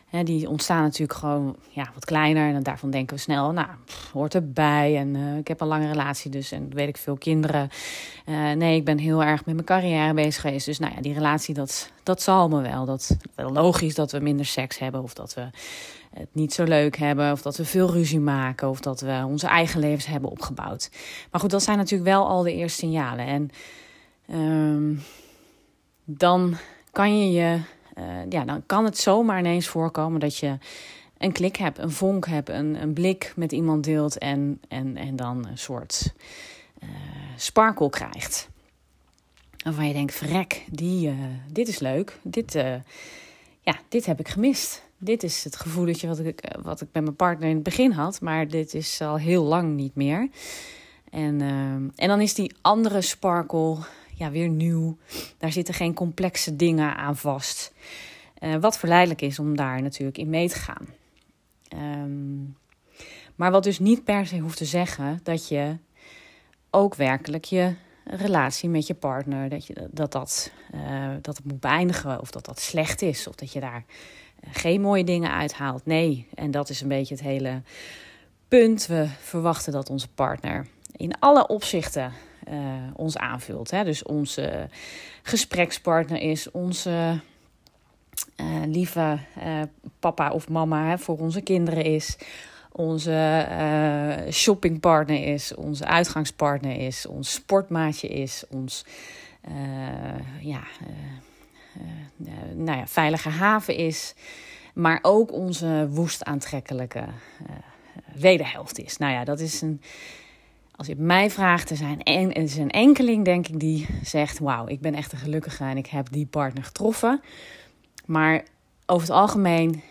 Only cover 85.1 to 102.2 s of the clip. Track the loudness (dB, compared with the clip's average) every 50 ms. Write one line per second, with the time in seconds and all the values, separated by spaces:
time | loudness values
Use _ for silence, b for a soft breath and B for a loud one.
85.1 | B B B -2 -2 -2 0 0 0 0 0 0 0 -2 0 2 2 2 2 0
86.1 | -2 -2 -2 -2 -2 -2 -4 -8 -6 -4 -4 -4 -4 -4 -4 -2 -2 0 0 0
87.1 | 0 -2 B B B B B B _ _ _ _ _ _ _ _ _ _ _ _
88.1 | -8 -8 -8 -8 _ -8 -6 -4 -2 -2 -2 -2 0 0 -2 0 0 0 0 0
89.1 | 0 -2 -4 -10 -14 -10 -8 -6 -4 -4 -4 -6 -8 _ -20 -20 -8 _ 0 0
90.1 | 2 2 0 0 0 -2 -4 -2 0 0 2 2 2 2 2 2 0 0 -2 -4
91.1 | -4 -2 -2 -2 -2 -2 0 2 2 2 2 2 2 2 2 2 2 0 0 -4
92.1 | -8 B B B B B B B B B B B -6 -2 -2 0 0 0 0 0
93.1 | 2 2 4 4 4 2 2 0 -2 -2 0 2 2 4 4 2 2 2 0 -2
94.1 | -2 -4 -4 -2 0 4 4 4 4 4 4 2 2 4 6 6 6 6 6 4
95.1 | 0 0 0 -2 -2 -2 -4 -8 -10 -8 -6 -6 -6 -4 0 2 4 4 4 2
96.1 | 0 -2 -2 -4 -2 0 2 2 2 0 -2 -4 -4 -4 -4 -6 -6 -8 -10 -10
97.1 | -10 -8 -6 -6 -6 -8 0 2 2 2 2 2 0 0 0 0 -2 -4 -6 -6
98.1 | -6 -4 -4 -6 -8 -10 -12 -10 -8 -8 -6 -6 -8 -10 B B B B B B
99.1 | B B B B B B -16 -12 -8 -8 -6 -6 -6 -6 -8 -8 -8 -8 -8 -8
100.1 | -8 -10 -10 -12 -12 -10 -8 -8 -8 -8 -10 -14 -16 -16 -14 -14 -14 -12 -14 -14
101.1 | -14 -16 B B B B B B B B B B B -14 -14 -12 -12 -14 -14 -16
102.1 | -16 -16